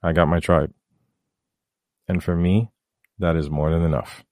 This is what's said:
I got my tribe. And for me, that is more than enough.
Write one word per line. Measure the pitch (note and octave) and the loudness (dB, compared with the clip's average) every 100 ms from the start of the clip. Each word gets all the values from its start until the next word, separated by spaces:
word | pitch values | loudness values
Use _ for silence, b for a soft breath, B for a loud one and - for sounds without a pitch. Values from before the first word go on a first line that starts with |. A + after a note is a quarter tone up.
I | E2+ | 0
got | E2 D#2+ | 2 2
my | E2+ | 2
tribe. | - E2+ C#2+ _ _ _ _ _ _ _ _ _ _ _ _ _ - | 2 2 2 _ _ _ _ _ _ _ _ _ _ _ _ _ -6
And | F2+ | -4
for | - | -2
me, | E2+ F2 G2+ A2+ _ _ _ _ - | 0 2 2 0 _ _ _ _ -4
that | F2+ E2 | -2 0
is | C#2+ | -2
more | D2 D2+ | -2 0
than | E2 | 0
enough. | E2+ C#2 - - _ | 0 -2 -6 -16 _